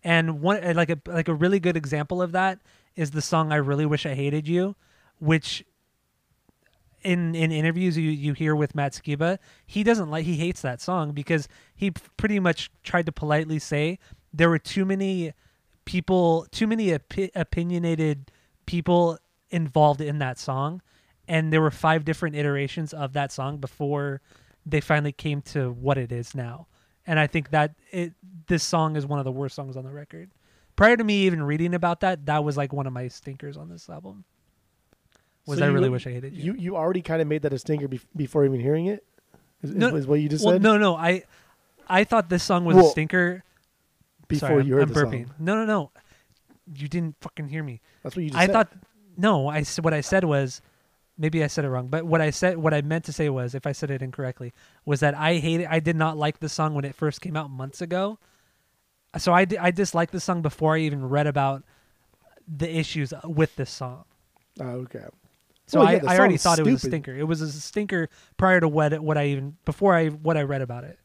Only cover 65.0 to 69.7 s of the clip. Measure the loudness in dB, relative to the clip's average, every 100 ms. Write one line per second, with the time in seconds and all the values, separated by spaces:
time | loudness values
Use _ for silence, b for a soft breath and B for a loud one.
65 | -16 _ _ _ _ _ 0 6 6 6
66 | 4 6 6 4 4 4 4 2 0 -4
67 | -6 -6 -2 -2 -4 -8 -8 -6 -4 -2
68 | -4 b b 0 4 4 4 2 2 0
69 | 0 0 0 -2 -6 -8 -8